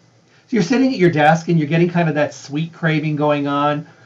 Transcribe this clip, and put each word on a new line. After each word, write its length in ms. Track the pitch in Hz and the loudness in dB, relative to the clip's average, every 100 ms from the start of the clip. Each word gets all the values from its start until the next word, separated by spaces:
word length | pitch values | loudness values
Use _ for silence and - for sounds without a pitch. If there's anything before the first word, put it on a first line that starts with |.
| _ _ _ _ _ | _ _ _ _ _
So 100 | 220 | -2
you're 60 | |
sitting 320 | 170 240 262 | 0 2 0
at 40 | 214 | 2
your 120 | 175 | 2
desk 380 | 151 147 165 - | 4 4 2 0
and 100 | 165 | 0
you're 100 | 143 | 0
getting 220 | 165 175 | 0 2
kind 180 | 170 165 | 0 0
of 60 | |
that 180 | 147 143 | 0 -2
sweet 400 | - - 147 165 | -4 -8 -6 -6
craving 440 | - 160 156 156 147 | -4 -2 -2 -2 -2
going 300 | 151 147 143 | 0 0 -2
on, 400 | 143 147 147 151 - | -2 -2 -2 -8 -20